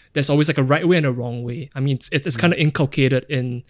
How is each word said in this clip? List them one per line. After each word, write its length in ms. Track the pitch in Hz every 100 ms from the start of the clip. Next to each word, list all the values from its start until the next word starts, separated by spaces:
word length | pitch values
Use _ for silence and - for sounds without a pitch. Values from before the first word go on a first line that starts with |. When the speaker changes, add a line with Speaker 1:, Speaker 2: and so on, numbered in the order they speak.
| _
Speaker 1:
there's 160 | - 143
always, 200 | 147 151
like, 80 | 151
a 60 |
right 220 | 131 147 170
way 120 | 175
and 80 | 147
a 60 |
wrong 320 | 123 120 120
way. 260 | 120 120 139
I 60 | 139
mean, 160 | 135 131
it's, 140 | -
it's, 160 | 156 170
it's 80 | -
Speaker 2:
Mm. 60 |
Speaker 1:
kinda 180 | 233 -
inculcated 640 | 151 - 143 - 131 131 -
in, 340 | 139 123 123 -